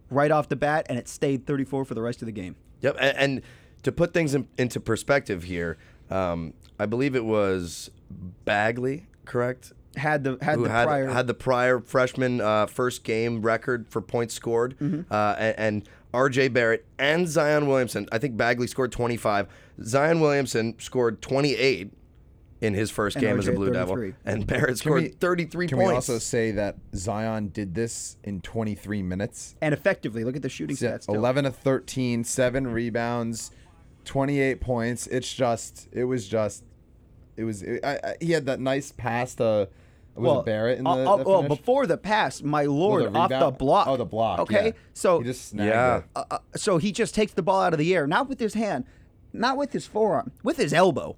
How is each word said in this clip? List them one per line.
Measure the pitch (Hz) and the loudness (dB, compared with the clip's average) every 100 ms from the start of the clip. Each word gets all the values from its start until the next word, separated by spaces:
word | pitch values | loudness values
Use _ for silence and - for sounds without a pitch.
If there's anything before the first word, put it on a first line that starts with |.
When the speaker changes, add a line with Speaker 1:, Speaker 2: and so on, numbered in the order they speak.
| - | -4
Speaker 1:
right | 127 151 | 2 4
off | 151 143 | 4 0
the | 131 | -2
bat, | 147 156 - | 0 0 -2
and | 123 | -6
it | - | -8
stayed | - 147 135 135 | -2 0 0 -2
thirty-four | 139 131 135 135 | -4 -2 -4 -4
for | |
the | 113 | -4
rest | 117 - | -6 -6
of | 113 | -8
the | |
game. | 104 90 - - - | -8 -10 -14 -20 -4
Speaker 2:
Yep, | 135 135 | -2 2
and, | 135 135 | 2 4
and | 139 131 - - - - | 2 0 -6 -18 -20 -6
to | - | -2
put | - 170 | 0 2
things | 175 156 139 | 2 2 0
in, | - - | -2 -2
into | 123 - | -2 -2
perspective | - 110 - 139 135 92 | -2 -2 2 2 2 -6
here, | 87 87 85 80 - - - | -4 -4 -4 -6 -12 -18 -6
um, | 95 90 85 80 - - - | -2 0 -2 -6 -12 -14 -6
I | 104 | -2
believe | 117 143 131 | 0 0 0
it | |
was | 110 107 98 95 85 - - - - - 90 - - | 2 2 2 0 -4 -10 -16 -18 -20 -16 -16 -10 -2
Bagley, | 104 110 120 127 151 - - - | 0 0 0 -4 -6 -10 -20 -6
correct? | 123 123 127 - - - - | -4 -2 -6 -14 -20 -14 -6
Speaker 1:
Had | 151 151 | -2 0
the, | 135 127 | -2 -4
had | 147 120 | -2 0
Speaker 2:
Who | 120 | 2
Speaker 1:
the | |
Speaker 2:
had, | 117 120 | 2 2
Speaker 1:
prior | 143 135 | 2 0
Speaker 2:
had | 127 123 | 0 0
the | |
prior | 110 131 123 127 123 | -2 0 2 4 2
freshman, | 120 135 127 131 127 123 | 2 2 2 0 0 0
uh, | 107 107 104 | 2 2 2
first | - 123 120 | 0 -4 -4
game | - 110 117 117 | -4 -2 0 0
record | 113 113 - 120 110 | 0 0 0 -4 -4
for | 113 | -8
points | - 120 117 | -2 -2 -2
scored, | - 120 117 127 135 | -4 -2 0 0 -2
Speaker 1:
Mm-hmm. | 147 156 180 | -2 -2 -2
Speaker 2:
uh, | 107 104 95 | 0 2 2
and, | 110 - | 0 0
and | 110 104 - - - | 0 -2 -6 -16 -6
R | 123 139 | 0 2
J | 127 131 | 4 2
Barrett | 120 113 113 - - | 4 2 2 -2 -4
and | 139 165 175 | 0 2 2
Zion | 156 147 151 143 | 2 4 4 4
Williamson. | 135 117 107 101 | 2 0 -4 -4
I | 110 | -2
think | 143 110 | -2 0
Bagley | 120 123 120 | 0 0 -2
scored | - 123 | -2 -2
twenty-five. | - 120 117 113 101 95 - - - | -2 -2 0 0 0 -2 -8 -20 -14
Zion | 110 135 156 165 | -2 2 4 4
Williamson | 151 143 127 117 113 - | 4 2 0 0 -2 -4
scored | - 127 117 104 | -4 0 0 0
twenty-eight | - 131 147 113 135 92 101 - - - - - - - | -2 2 2 2 2 0 -4 -16 -20 -20 -20 -20 -20 -4
in | 110 | -2
his | 101 107 | 0 -2
first | - 101 135 | 0 -2 0
Speaker 1:
And | 110 | 0
Speaker 2:
game | 101 | 2
as | 98 | 0
a | |
Speaker 1:
R | |
J | 95 | 0
Speaker 2:
Blue | 95 | 0
Devil, | 92 90 107 | 0 -2 -2
Speaker 1:
thirty-three. | 98 - 107 | -6 -8 -6
Speaker 2:
and | 107 98 | -4 -2
Barrett | 127 127 | 0 0
Speaker 3:
Can | 123 | 0
Speaker 2:
scored | 151 165 | 0 0
Speaker 3:
we, | 147 | 0
Speaker 2:
thirty-three | - 180 175 165 165 175 | -2 0 0 -2 -4 -2
Speaker 3:
can | 135 | 2
Speaker 2:
points. | 185 | 2
Speaker 3:
we | 127 | 2
also | 127 117 | 0 -4
say | - 120 113 | -2 -2 0
that | 101 101 - - 98 | 0 -4 -6 -10 -8
Zion | 95 104 113 110 101 | -4 -2 -2 -4 -4
did | 107 98 | -6 -6
this | 85 117 - - - | -4 -4 -6 -12 -12
in | 101 95 | -10 -10
twenty-three | - - 110 101 95 104 | -6 -4 -4 -4 -6 -4
minutes? | 92 92 101 - - - | -2 -4 -4 -8 -16 -4
Speaker 1:
And | 151 | -2
effectively, | 143 196 190 139 113 | 0 0 -2 -4 -6
look | 117 139 | -4 -4
at | |
the | 131 | -6
shooting | - 156 135 | -8 -8 -4
Speaker 3:
Yeah, | 120 | -4
Speaker 1:
stats. | 117 | -4
Still. | - 107 | -4 0
Speaker 3:
eleven | 123 135 139 | 0 0 -2
of | 123 | -2
thirteen, | 135 127 - 127 123 117 | 0 0 -2 -4 -2 -2
seven | 117 - 123 131 131 | -2 0 0 0 -2
rebounds, | 113 120 117 117 120 117 113 - - - - - - - | -2 -2 -2 -2 -2 -4 -6 -10 -16 -20 -20 -20 -20 -6
twenty-eight | 135 135 143 135 120 | -2 0 2 0 0
points. | - 120 117 120 - | -2 -2 -2 -4 -4
It's | 127 - | -4 -4
just, | - 123 113 - - - | -2 0 0 -6 -16 -10
it | 120 127 | -4 -2
was | 127 98 | -2 -2
just, | 110 104 - - - - - - - - - | -2 -2 -4 -18 -20 -20 -20 -20 -20 -16 -6
it | |
was, | 113 98 | -6 -6
it, | 90 120 | -6 -4
I, | 139 139 | -4 -4
I, | - - | -6 -4
he | 170 | 0
had | 160 131 | 0 0
that | 123 | -2
nice | 131 139 - | 0 -2 -4
pass | - 117 120 123 - | -8 -4 -2 -2 0
to, | 113 107 98 - - - - - | 2 2 0 -4 -20 -20 -16 -2
was | 123 | 2
Speaker 1:
Well, | 131 | 2
Speaker 3:
it | 113 | 0
Barrett | 107 113 120 | 0 0 0
in | 151 | 0
Speaker 1:
uh, | 131 | 2
Speaker 3:
the, | 131 | 4
Speaker 1:
uh, | 147 | 4
Speaker 3:
the | |
Speaker 1:
oh, | 143 190 | 4 4
Speaker 3:
finish? | 143 147 | 4 0
Speaker 1:
before | - 269 226 | 0 2 2
the | 151 | 0
pass, | 190 214 151 - | 0 0 0 -2
my | 143 151 147 | -2 0 0
Speaker 3:
Well, | 143 | 2
Speaker 1:
lord, | 196 196 110 | 2 2 2
Speaker 3:
the | 127 | 2
Speaker 1:
off | 170 | 2
the | 131 | 4
Speaker 3:
rebound? | 156 127 | 2 2
Speaker 1:
block. | 135 190 156 | 4 4 4
Speaker 3:
Oh, | 131 | 0
the | 107 | 0
block, | 107 110 90 | 0 0 0
Speaker 1:
Okay, | 170 208 220 | 2 2 2
Speaker 3:
yeah. | - - | -2 -10
Speaker 1:
so | - 202 165 | -2 2 2
Speaker 3:
He | 120 | 2
just | 127 - | -6 -8
snagged | 104 104 | -2 2
Speaker 2:
Yeah. | 113 123 110 | 4 4 2
Speaker 3:
it. | - - | -2 -10
Speaker 1:
uh, | - | -8
uh, | - - - | -8 -8 -4
so | 208 170 | 0 2
he | 208 | 2
just | 196 190 214 | 0 -2 0
takes | 214 | 0
the | - | 0
ball | 160 190 | 0 2
out | 185 | 4
of | 156 | 2
the | 165 185 | 2 2
air, | 143 | 2
not | 202 269 | 2 0
with | 262 | -2
his | 214 | -2
hand, | 208 214 143 - - - _ - | -2 -2 -4 -6 -14 -20 _ -14
not | - 233 269 | -2 0 0
with | 285 | -2
his | 170 - | -4 -4
forearm, | 214 214 139 - - | 0 0 0 -2 -6
with | 190 170 | -2 0
his | 160 | 2
elbow. | 156 185 120 76 | 4 4 4 -4